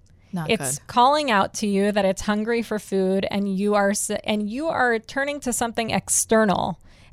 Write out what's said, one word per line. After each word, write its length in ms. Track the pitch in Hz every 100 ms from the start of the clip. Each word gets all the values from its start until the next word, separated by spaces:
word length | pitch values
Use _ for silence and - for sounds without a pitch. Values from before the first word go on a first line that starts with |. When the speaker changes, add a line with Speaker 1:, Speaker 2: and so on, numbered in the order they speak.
| - - -
Speaker 1:
Not 180 | 185 156
Speaker 2:
It's 280 | 220 127 147
Speaker 1:
good. 80 | -
Speaker 2:
calling 440 | 247 254 302 285
out 240 | 202 196
to 120 | - 208
you 260 | 196 202
that 120 | 208
it's 180 | 190 190
hungry 400 | - 208 220 233
for 160 | 214 214
food, 480 | - 196 185 196 196
and 240 | 202 202
you 200 | 190 202
are 160 | 208 196
s-, 200 | 208 -
and 380 | 208 - 214 208
you 200 | 247 320
are 300 | - 247 226
turning 420 | - 269 277 285
to 120 | 254
something 380 | - 233 233 226
external 920 | 180 - - - 220 214 - - 170 - - -